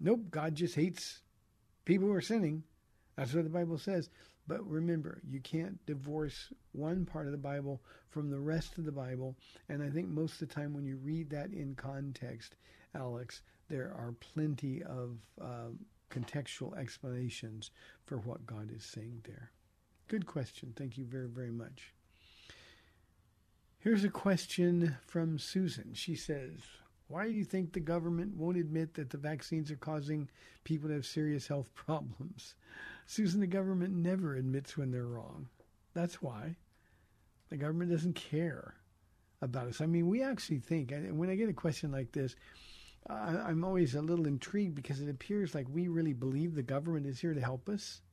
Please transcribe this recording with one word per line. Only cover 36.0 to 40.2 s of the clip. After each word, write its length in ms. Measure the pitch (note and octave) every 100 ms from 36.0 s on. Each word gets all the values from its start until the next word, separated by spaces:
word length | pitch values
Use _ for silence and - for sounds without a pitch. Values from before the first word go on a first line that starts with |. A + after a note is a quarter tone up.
| E3+ -
why. 340 | D3+ A2 D3+ E3+ - _ _ - - _ - _ -
The 80 | D3+
government 340 | D3 E3 F3
doesn't 240 | E3+ F3 E3
care 600 | - D3 E3+ - - - _ _ _ _ _ -
about 260 | C3+ B2+ B2
us. 140 | A#2
I 60 | D#3
mean, 200 | E3+ E3+
we 160 | A3+